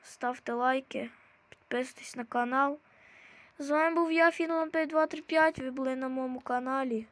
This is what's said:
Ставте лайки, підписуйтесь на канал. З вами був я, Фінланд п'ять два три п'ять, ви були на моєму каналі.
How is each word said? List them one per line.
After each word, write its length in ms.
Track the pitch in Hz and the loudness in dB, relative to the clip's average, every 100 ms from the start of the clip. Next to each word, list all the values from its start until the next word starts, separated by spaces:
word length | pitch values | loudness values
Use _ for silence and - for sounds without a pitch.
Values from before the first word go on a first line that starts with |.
Ставте 500 | - - 247 247 - | -20 -6 -6 -4 -6
лайки, 560 | 233 254 262 262 - 240 - _ _ _ | 0 2 0 -2 -8 -8 -14 _ _ _
підписуйтесь 680 | - - 240 254 - - | -20 -6 -4 -4 -10 -14
на 100 | 247 | -12
канал. 540 | 233 240 240 262 277 294 _ _ - - - - - - | -4 -2 0 2 0 -2 _ _ -20 -20 -20 -20 -20 -10
З 100 | 277 | 0
вами 260 | 302 330 | 2 4
був 160 | 330 330 | 2 2
я, 200 | 330 330 | 6 4
Фінланд 400 | 330 330 330 320 | 4 0 0 0
п'ять 180 | 320 302 | 0 2
два 180 | 311 311 | 2 0
три 140 | 311 | -2
п'ять, 380 | - 320 320 320 | 0 4 4 2
ви 120 | 262 | -8
були 240 | 262 262 | -4 -4
на 120 | 262 262 | -2 -4
моєму 320 | 262 254 254 | -4 -6 -6
каналі. 680 | - 247 254 269 262 226 226 | -4 -4 -2 -2 -2 -4 -6